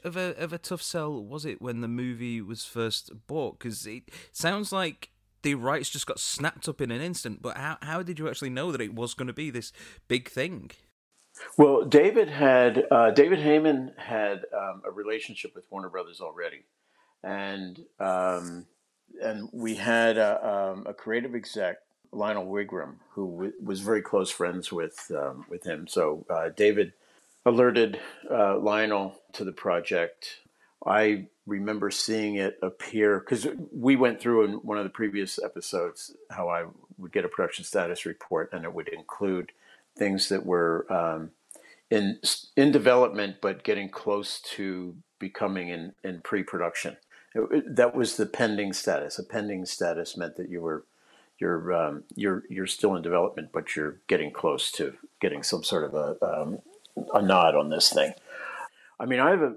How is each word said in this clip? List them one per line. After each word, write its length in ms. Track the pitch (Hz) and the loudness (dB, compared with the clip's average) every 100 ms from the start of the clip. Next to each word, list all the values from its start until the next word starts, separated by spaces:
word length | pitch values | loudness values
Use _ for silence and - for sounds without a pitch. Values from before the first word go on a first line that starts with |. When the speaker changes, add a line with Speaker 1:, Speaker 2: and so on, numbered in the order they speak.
Speaker 1:
of 120 | - 170 | -8 -6
a, 180 | 185 143 | -6 -6
of 100 | 160 | -8
a 60 | 170 | -8
tough 240 | - 175 | -8 -8
sell 400 | - 170 151 139 | -6 -4 -4 -6
was 200 | 104 147 | -10 -10
it 160 | 151 - | -10 -8
when 180 | 123 117 | -6 -4
the 80 | 117 | -4
movie 520 | 120 127 117 123 117 | -4 -4 -6 -6 -6
was 240 | 98 113 | -8 -10
first 480 | - 117 113 - - 110 - | -8 -4 -4 -4 -8 -16 -8
bought? 320 | 151 123 - | -4 -4 -6
'Cause 260 | 120 104 107 | -10 -10 -10
it 180 | 120 - - - | -14 -16 -20 -16
sounds 400 | - 165 196 208 | -4 -2 -2 -2
like 380 | 190 175 - - _ _ _ | -2 -4 -6 -16 _ _ _
the 120 | 147 | -2
rights 360 | 139 123 151 127 | 0 0 -2 -4
just 160 | 143 - | -6 -6
got 120 | - | -6
snapped 500 | - - 147 - - | -6 -4 -4 -4 -8
up 120 | 143 | -4
in 100 | 127 | -4
an 100 | 117 | -4
instant, 400 | 170 175 120 104 | -6 -6 -8 -10
but 140 | 120 - | -10 -8
how, 180 | 143 156 | -8 -8
how 200 | 147 165 | -8 -6
did 160 | 175 156 | -6 -6
you 100 | 156 | -6
actually 220 | - 139 | -6 -6
know 220 | 127 175 | -4 -4
that 80 | 135 | -4
it 140 | 107 | -4
was 180 | 113 117 | -4 -6
gonna 180 | - 127 | -6 -8
be 180 | 127 156 | -6 -6
this 220 | 120 - - - - - | -8 -10 -14 -20 -18 -2
big 200 | 120 - | -2 -2
thing? 420 | 127 160 151 - - _ _ _ _ _ - - - | -6 -6 -6 -14 -20 _ _ _ _ _ -20 0 8
Speaker 2:
Well, 260 | 147 131 | 8 8
David 460 | 120 143 180 226 180 | 8 8 8 6 4
had, 560 | 147 139 127 123 113 - | 6 8 8 8 6 6
uh, 200 | 135 113 | 8 8
David 300 | 139 156 180 | 8 8 6
Heyman 560 | 147 151 156 135 131 - | 6 6 6 2 -2 -10
had, 480 | - 113 104 98 - 104 | -6 -2 -2 -4 -6 -6
um, 260 | 98 95 95 | -6 -8 -10
a 40 | |
relationship 640 | 95 104 110 - 104 98 | -8 -6 -6 -6 -12 -14
with 160 | 92 - | -16 -14
Warner 200 | 98 92 | -12 -8
Brothers 300 | 92 87 87 | -8 -10 -12
already, 420 | 87 80 85 71 _ _ _ _ _ _ | -12 -8 -10 -10 _ _ _ _ _ _
and, 600 | 98 98 101 98 92 92 - - | -10 -8 -6 -8 -10 -14 -18 -6
um, 680 | 95 92 92 90 87 87 87 _ _ _ _ - | -2 0 0 -2 -6 -12 -16 _ _ _ _ -8
and 260 | 110 107 113 | -6 -6 -10
we 220 | 123 113 | -8 -6
had 420 | 101 107 117 117 110 | -2 0 4 4 4
a, 320 | 107 104 113 | 2 2 -2
um, 380 | 101 95 95 107 | -2 -2 -4 -10
a 80 | |
creative 400 | 101 - 113 127 | -10 -4 -4 -4
exec, 420 | 120 - 107 90 87 _ _ _ | -8 -8 -4 -4 -4 _ _ _
Lionel 360 | 101 104 104 92 | -4 -2 -2 -4
Wigram, 540 | 101 98 90 73 - _ | -6 -4 -6 -8 -14 _
who 200 | - 95 | -8 -6
w-, 220 | 85 98 - | -4 -6 -6
was 180 | 98 95 | -8 -6
very 200 | 101 110 | 0 0
close 300 | - 101 92 | 0 0 0
friends 420 | - 87 90 - | -2 -4 -4 -6
with, 380 | 87 78 - - | -6 -6 -8 -8
um, 300 | 76 69 69 - | -4 -4 -6 -12
with 140 | 90 | -12
him. 220 | - 78 - | -8 -10 -4
So, 380 | - 78 76 - | 0 0 -2 -4
uh, 180 | 85 82 | -4 -2
David 440 | 82 104 104 90 - _ _ _ _ | 2 4 4 0 -6 _ _ _ _
alerted, 560 | 120 117 123 117 113 98 - - - | 2 6 6 6 2 0 -12 -14 -2
uh, 260 | 120 101 98 | 2 4 4
Lionel 600 | 104 107 110 101 95 - _ | 2 2 2 0 -2 -8 _
to 100 | - | -8
the 80 | 95 | -8
project. 840 | 80 98 87 85 92 85 - - - _ _ _ _ - | -4 -2 0 0 -2 -2 -6 -16 -16 _ _ _ _ 2
I 400 | 104 107 101 92 _ - | 4 4 2 -4 _ -8
remember 440 | 101 104 107 101 | -6 -4 -2 -2
seeing 460 | - - 110 107 101 | -2 -2 -2 -2 -2
it 220 | 98 - | -2 -2
appear, 580 | 92 - - 110 104 98 | -6 -6 -6 2 4 4
'cause 260 | - 120 131 - - | 0 -2 -2 -6 -10
we 240 | - 120 135 | 0 4 6
went 240 | 123 113 | 4 2
through 240 | 120 113 | 2 4
in 80 | 104 104 | 4 0
one 160 | 110 104 | -4 -4
of 60 | |
the 60 | 95 | -6
previous 480 | - 107 101 95 - | -4 -4 -2 -6 -6
episodes 720 | 104 87 - 92 87 - - - - | -8 -8 -6 -4 -4 -6 -16 -20 -14
how 180 | 98 87 | -6 -2
I 180 | 85 85 - _ - | -2 -4 -12 _ -18
would 160 | 87 | -4
get 120 | 101 | -2
a 40 | 90 | 0
production 360 | - 87 - | 0 -2 -4
status 420 | 87 101 87 87 87 | -4 -2 -2 -4 -6
report, 440 | 80 - 82 80 | -10 -4 -4 -4
and 120 | 90 | -6
it 80 | 82 | -8
would 160 | 85 80 | -8 -8
include 640 | 82 - - 101 92 85 _ _ _ _ - | -12 -12 -4 -2 -2 -4 _ _ _ _ -4
things 320 | 101 98 - | -2 0 0
that 140 | 98 - | -2 2
were, 440 | 87 85 82 - | 2 2 0 0
um, 380 | 92 82 80 80 - _ - - _ _ | -2 0 -4 -8 -16 _ -20 -20 _ _
in, 280 | 110 101 117 - - - - | 2 2 0 -2 -4 0 4
in 160 | 139 | 6
development 640 | 143 113 123 120 101 101 92 | 8 8 8 6 2 -4 -2
but 200 | 98 95 | -4 -2
getting 260 | - 101 98 | -2 -2 -4
close 500 | - - 101 98 - | -6 -2 -2 -2 -10
to 560 | - - 98 92 90 85 _ _ | -10 -8 -6 -6 -8 -12 _ _
becoming 500 | 95 - 101 98 87 | -10 -4 -2 -2 -6
in, 260 | 87 85 - | -8 -10 -10
in 180 | 98 87 | -10 -10
pre-production. 760 | - 101 92 90 85 - - - _ - _ | -4 -2 -2 -4 -4 -4 -8 -10 _ -20 _
It, 60 | 110 110 | -2 0
it, 240 | 151 - 123 | 0 2 4
that 180 | 120 | 4
was 220 | 131 113 - | 4 0 0
the 100 | 104 | -2
pending 460 | - 113 104 98 | 0 0 0 -2
status. 460 | 95 - 73 73 - | -2 -2 -2 -4 -8
A 40 | |
pending 440 | 95 107 104 95 90 | -8 -6 -4 -6 -8
status 500 | - 85 82 85 87 | -4 -2 -2 -6 -8
meant 200 | 85 - | -8 -8
that 120 | 90 | -10
you 120 | 87 | -6
were, 220 | 85 76 - _ _ _ _ _ | -4 -6 -8 _ _ _ _ _
you're, 340 | 87 85 87 | -2 0 0
um, 300 | 85 78 73 - - | 0 0 -4 -12 -4
you're, 260 | 101 90 - | -2 -2 -4
you're 180 | 95 95 | -6 -6
still 300 | - 104 90 | 2 2 2
in 60 | |
development, 480 | 82 87 90 - 78 | 2 2 2 -2 -6
but 240 | - - 78 | -6 -4 -4
you're 220 | 76 - - | -4 -6 0
getting 220 | - 76 | 0 0
close 400 | - 82 69 - | -2 0 0 -2
to 240 | - 71 - - _ | -4 -6 -6 -18 _
getting 220 | 92 71 | -2 -2
some 200 | - 87 | -4 -4
sort 220 | - 90 | -2 -2
of 100 | 73 | 0
a, 220 | 76 73 78 | -2 -2 -2
um, 340 | - 78 76 98 - - _ - - | -2 -2 -4 -6 -12 -20 _ -12 0
a 80 | 151 | 2
nod 320 | 95 92 82 | 6 6 8
on 140 | 73 76 | 6 2
this 220 | 80 - | 2 4
thing. 220 | 76 73 - - - - - - _ - - | 4 2 -2 -16 -14 -12 -12 -14 _ -18 -8
I 60 | 120 | -2
mean, 140 | 127 | 2
I 100 | 143 | 4
have 120 | 185 | 4
a, 120 | 143 | 2